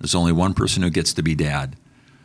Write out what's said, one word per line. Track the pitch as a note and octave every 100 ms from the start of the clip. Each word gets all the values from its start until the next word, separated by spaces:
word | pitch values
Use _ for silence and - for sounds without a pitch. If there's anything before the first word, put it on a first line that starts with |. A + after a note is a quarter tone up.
There's | -
only | F2+ E2+
one | E2 F#2+
person | F#2 G#2 F#2+
who | F2+
gets | E2 D#2+
to | -
be | D#2+
dad. | D#2 D2+ C#2+ C2+ - - - _ -